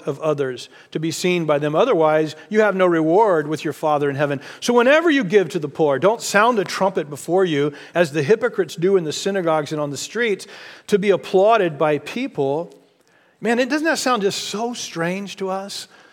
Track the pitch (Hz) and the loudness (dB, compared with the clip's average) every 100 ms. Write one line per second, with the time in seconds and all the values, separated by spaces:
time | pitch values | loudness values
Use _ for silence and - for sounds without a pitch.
0 | - 139 156 143 131 123 - - - 160 | -8 -4 -2 -2 -4 -8 -14 -20 -12 -6
1 | 160 - 185 180 156 147 147 156 254 185 | -6 -2 0 0 0 0 0 2 2 4
2 | 156 156 156 - - 214 214 190 185 165 | 4 2 0 -6 -4 0 2 4 2 2
3 | 156 185 220 165 147 156 160 - 156 147 | 4 4 4 2 0 -4 -6 -4 -2 0
4 | 143 139 143 139 - - - 240 240 302 | 0 -2 -2 -4 -10 -6 2 4 6 4
5 | 330 277 180 208 170 175 147 - 151 135 | 4 2 4 2 2 -2 -4 0 2 4
6 | 180 226 - 202 226 226 175 - 196 185 | 2 0 0 2 4 2 -2 -2 -2 -2
7 | 151 143 - 185 185 143 147 143 - 165 | -6 -8 -2 0 2 2 -2 -4 -4 0
8 | 170 151 143 226 233 - 160 - 180 196 | 0 0 2 2 0 -2 -4 -2 0 2
9 | 156 143 196 196 165 156 147 156 143 135 | 0 -4 -4 -2 0 0 -2 -4 -6 -8
10 | - 220 240 190 - - - - - 202 | -8 -4 -2 -4 -8 -20 -20 -20 -2 0
11 | 202 180 - 185 208 226 175 143 156 147 | 2 0 2 2 4 4 2 0 0 0
12 | 151 240 269 - 135 147 175 - _ _ | -4 -8 -8 -4 -2 -4 -6 -14 _ _
13 | _ _ _ _ 214 240 254 302 320 269 | _ _ _ _ -2 -2 0 -2 -2 -2
14 | 262 240 196 - - 202 233 240 - 165 | 0 0 -2 -4 -8 -6 -6 -8 -10 -6
15 | 165 190 196 - 190 190 196 - - _ | -6 -6 -10 -8 -6 -6 -8 -14 -16 _
16 | _ | _